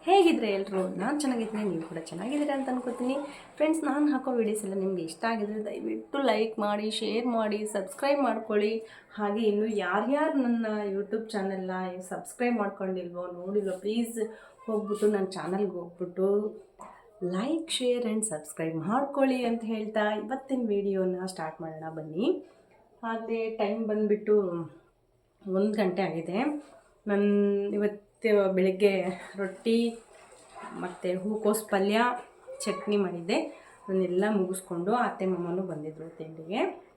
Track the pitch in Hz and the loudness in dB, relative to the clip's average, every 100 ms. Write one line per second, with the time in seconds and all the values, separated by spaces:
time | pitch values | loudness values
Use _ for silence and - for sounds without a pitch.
0 | - 392 339 - 226 196 196 190 185 185 | 8 8 8 6 2 0 0 -2 -2 -2
1 | 202 302 285 240 220 214 214 165 160 165 | -2 0 0 0 -2 -2 -2 -2 -4 -8
2 | 160 170 208 285 294 277 262 254 247 233 | -8 -8 -4 -2 0 0 0 -2 -4 -4
3 | 247 285 294 - - - 302 320 294 277 | -2 -2 -4 -12 -18 0 2 2 2 2
4 | 294 262 262 247 208 214 202 196 190 185 | 4 2 0 2 2 0 -2 -2 0 -2
5 | 160 - 226 226 208 214 214 - 220 220 | -4 -4 -2 -2 -2 -4 -6 -6 -6 -6
6 | - 277 269 214 226 - 208 208 214 214 | -4 0 2 4 0 0 -2 0 -2 -2
7 | 220 214 247 226 214 208 214 208 190 - | -2 0 0 0 0 -2 -2 -4 -4 -4
8 | 277 285 262 220 - 208 208 226 - - | 0 2 2 0 0 2 2 0 -6 -18
9 | - - 208 208 220 208 220 208 180 196 | -16 -4 -2 2 2 2 2 0 0 0
10 | 233 285 311 277 247 233 226 214 208 196 | 2 2 2 2 2 2 0 -2 -2 -4
11 | 196 220 220 208 190 190 185 185 185 180 | -2 -4 -4 -4 -2 -4 -4 -4 -4 -8
12 | 180 180 - - 247 226 202 196 190 185 | -10 -10 -10 -2 0 0 -2 -2 -4 -4
13 | 175 175 180 175 180 202 190 185 190 226 | -6 -8 -8 -8 -2 -2 0 -4 -2 0
14 | 226 226 214 - - - - 214 202 208 | -2 -2 -4 -6 -18 -14 -2 -2 0 2
15 | 214 208 190 180 156 190 202 180 170 - | 2 2 0 -4 -4 0 -2 -2 -10 -8
16 | 180 175 190 202 214 214 - _ - - | -8 0 2 2 0 -8 -20 _ -20 -20
17 | - - 175 185 254 330 - - 254 240 | -20 -8 -4 -2 0 -2 -2 -2 2 2
18 | 226 214 208 151 - - 165 160 156 240 | 2 0 -2 -6 -8 -4 -4 -2 0 0
19 | 277 277 269 254 240 226 220 226 214 214 | 0 2 2 2 0 -2 -2 -4 -2 0
20 | 208 214 214 262 - 254 233 202 202 190 | 0 0 -4 -6 -2 -2 0 0 2 2
21 | 185 180 185 - 160 - 165 156 160 160 | 0 0 -4 -6 -8 -8 -12 -10 -10 -8
22 | 156 160 262 370 - - _ - _ _ | -8 -2 0 0 -4 -20 _ -20 _ _
23 | 226 226 226 226 226 220 208 220 220 214 | -6 -6 -4 -2 -2 0 0 0 0 2
24 | 214 208 208 208 190 170 160 - _ _ | 2 2 4 4 4 -2 -6 -12 _ _
25 | _ _ _ _ 196 185 208 208 190 180 | _ _ _ _ -4 0 2 2 0 2
26 | 180 160 160 190 285 294 - - _ _ | -2 -2 -4 -2 -2 -4 -10 -20 _ _
27 | - 202 202 202 202 202 202 208 208 208 | -2 2 4 4 4 2 0 0 0 -2
28 | _ _ 226 208 190 185 185 185 202 190 | _ _ 4 6 6 4 4 6 4 4
29 | 185 185 - 196 190 185 233 226 233 226 | 0 -4 -10 -6 -6 -4 2 2 2 -2
30 | - - - - - - - 175 180 180 | -16 -20 -20 -20 -20 -16 -14 -8 -10 -4
31 | 185 180 190 220 220 214 - 196 196 214 | -2 -2 -2 0 2 2 2 2 4 4
32 | 247 254 - - - - - - - 208 | 4 0 -8 -20 -16 -6 -2 -2 2 2
33 | 185 170 170 262 320 - - - - 190 | 2 -2 0 0 0 -8 -20 -20 -2 2
34 | 180 180 208 208 185 185 - 170 180 240 | 2 2 4 2 2 -2 -6 -4 0 2
35 | 208 - 190 180 175 180 185 151 156 156 | 2 0 -2 0 -2 -4 -4 -6 -8 -12
36 | 160 - 156 160 160 214 370 - - | -14 -12 -14 -14 -6 -2 -2 -4 -18